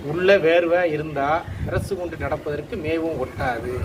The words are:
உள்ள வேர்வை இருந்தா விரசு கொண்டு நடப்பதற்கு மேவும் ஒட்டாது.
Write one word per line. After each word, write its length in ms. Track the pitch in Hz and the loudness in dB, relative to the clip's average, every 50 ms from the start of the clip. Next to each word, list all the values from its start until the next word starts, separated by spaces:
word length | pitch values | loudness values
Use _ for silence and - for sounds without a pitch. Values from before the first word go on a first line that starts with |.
| - 139 | -6 -4
உள்ள 260 | 151 175 185 190 196 196 151 | -4 2 6 6 6 8 6
வேர்வை 340 | 160 165 175 170 170 165 180 180 170 151 | 6 6 6 4 4 4 4 2 2 0
இருந்தா 340 | 151 151 156 151 143 139 143 156 170 175 - - - - | -2 -4 -4 -2 -2 0 0 0 0 -2 -4 -8 -6 -6
விரசு 260 | - 165 - - - 202 175 | -2 -2 -4 -2 -2 -4 -4
கொண்டு 180 | 175 170 160 147 143 | -4 -6 -6 -6 -4
நடப்பதற்கு 520 | 143 156 151 - 156 147 143 147 - 240 202 156 | -4 -4 -4 -4 -6 -6 -6 -6 -8 -8 -6 -4
மேவும் 340 | 156 165 165 160 165 160 131 127 | -2 -2 -2 -2 -2 -2 -2 -4
ஒட்டாது. 500 | - - - - 131 123 113 117 127 123 127 - | -6 -4 -4 -2 -2 -2 -4 -4 -6 -4 -4 -6